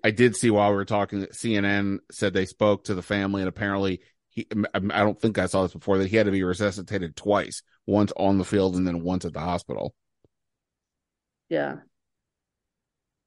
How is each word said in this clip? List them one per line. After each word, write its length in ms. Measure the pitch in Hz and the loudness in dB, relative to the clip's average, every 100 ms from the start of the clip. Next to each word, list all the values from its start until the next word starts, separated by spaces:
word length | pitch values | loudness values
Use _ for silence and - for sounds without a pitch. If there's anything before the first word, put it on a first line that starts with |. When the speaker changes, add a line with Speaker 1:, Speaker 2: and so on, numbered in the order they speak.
Speaker 1:
I 80 | 110 | 0
did 260 | 107 123 - | 4 4 4
see 140 | 120 | 2
while 200 | 104 101 | 4 4
we 60 | 98 | 2
were 80 | |
talking 360 | 98 104 101 101 | 0 0 0 -4
that 140 | 95 | -8
C 200 | - 117 | -8 -2
N 100 | 104 | 0
N 360 | 101 101 101 98 - | 2 0 0 -4 -8
said 240 | - 104 | -4 -2
they 120 | 95 92 | 0 -2
spoke 380 | - 107 98 | 0 2 2
to 100 | - | -2
the 80 | 92 | -6
family, 400 | - 101 98 98 | -2 -2 -2 -2
and 60 | 92 | -4
apparently 520 | 87 101 98 98 90 _ _ _ | -4 -4 -2 -2 -4 _ _ _
he, 200 | - - 107 - | -12 -6 -4 -2
I, 40 | 101 | -2
I 220 | 98 90 | -2 2
don't 200 | 104 - | 2 2
think 180 | 117 98 | 0 0
I 80 | 92 | 0
saw 160 | 95 | 0
this 100 | 90 | 0
before, 260 | 82 - 95 | -2 0 2
that 100 | 95 | 4
he 80 | 110 | 2
had 100 | 104 | 2
to 60 | |
be 100 | 95 | 2
resuscitated 720 | 90 87 104 98 87 101 85 | 0 0 -2 -4 -6 -6 -6
twice, 480 | - 101 101 73 - - _ - | -6 0 0 0 -10 -18 _ 0
once 260 | 101 101 - | 2 2 2
on 220 | 98 98 | 2 2
the 60 | |
field 300 | 92 104 95 | 2 2 2
and 120 | 92 90 | 0 -2
then 160 | 85 | -2
once 220 | 85 92 | -2 -4
at 80 | 85 | -4
the 80 | 76 | -6
hospital. 540 | 85 87 - 57 - - _ _ _ _ _ _ _ _ _ _ _ _ _ _ - | -4 -4 -6 -8 -8 -10 _ _ _ _ _ _ _ _ _ _ _ _ _ _ -6
Speaker 2:
Yeah. 280 | 160 143 - _ _ _ _ _ _ _ _ _ _ _ _ _ _ | -4 -4 -8 _ _ _ _ _ _ _ _ _ _ _ _ _ _